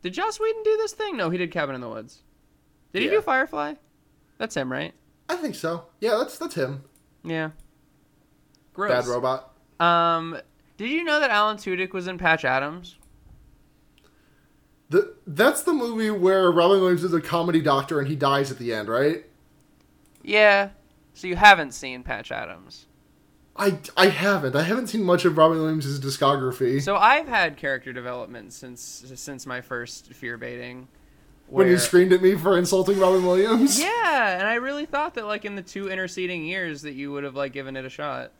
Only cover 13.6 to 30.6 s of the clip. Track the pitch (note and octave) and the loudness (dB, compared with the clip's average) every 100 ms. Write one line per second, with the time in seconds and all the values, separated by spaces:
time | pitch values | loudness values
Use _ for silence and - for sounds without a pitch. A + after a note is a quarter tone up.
13.6 | _ _ _ _ _ _ _ _ _ _ | _ _ _ _ _ _ _ _ _ _
14.6 | _ _ _ D#3+ G4+ - - D3 A#3+ D4 | _ _ _ 2 2 -4 -14 2 4 4
15.6 | - D#4 A#3+ A3 A3 G#3 F3+ F#3+ F#3 E3+ | 0 0 -2 -2 -2 2 4 6 4 4
16.6 | E3+ G3 F#3 F3 F3+ E3+ D#3 E3+ E3+ D#3+ | 4 4 4 2 0 -2 0 -2 0 0
17.6 | D3+ C#3 C#3 D#3 C#3 B2+ C#3 C#3 C3+ C3 | 2 0 0 -4 -2 -2 0 2 0 -4
18.6 | A#2+ A2 G#2 A#2 C#3+ E3 - _ _ _ | -6 -6 -2 0 0 0 -10 _ _ _
19.6 | _ _ _ _ _ _ - G#3 G#3+ G3+ | _ _ _ _ _ _ -2 6 6 6
20.6 | G3+ - _ _ _ - F3+ F3+ G#3 F#3+ | 2 -6 _ _ _ -14 -6 6 8 8
21.6 | C#3+ - C3+ B2+ B2 A2+ A#2+ G#2+ G#2+ F2 | 4 -8 -12 -12 -8 -8 -8 -8 -10 -14
22.6 | F#2 - _ _ _ _ _ _ _ - | -18 -20 _ _ _ _ _ _ _ -2
23.6 | G3 D#3+ - - F#3 D3 F#3+ G3 C#3 C3 | 0 0 -6 2 4 4 0 0 0 -2
24.6 | E3 A3+ A#3+ A3+ F#3 F3 F3 D#3+ D#3+ D#3+ | 0 -2 -4 -4 2 2 2 4 2 2
25.6 | D#3+ D#3+ C3+ C#3 C3+ C3+ C#3 C#3 C3 B2 | -2 -2 -4 -6 -8 0 2 2 -2 -2
26.6 | C3 C3+ C#3+ D#3 G#3 C#4+ D4+ A#3 E3+ C#3+ | -2 0 -2 2 4 4 0 -2 -2 -4
27.6 | C#3+ C3 C3 B2+ B2 B2 A2+ A#2+ G2+ - | -6 -6 -8 -12 -10 -10 -12 -14 -18 -20
28.6 | C3 A#2+ - - B2+ C3 - C3+ C3+ B2 | -18 -18 -18 -18 -20 -18 -14 -14 -10 -12
29.6 | B2 B2 A#2 - - B2+ B2+ A#2 B2 A#2+ | -10 -10 -10 -14 -20 -14 -12 -10 -12 -12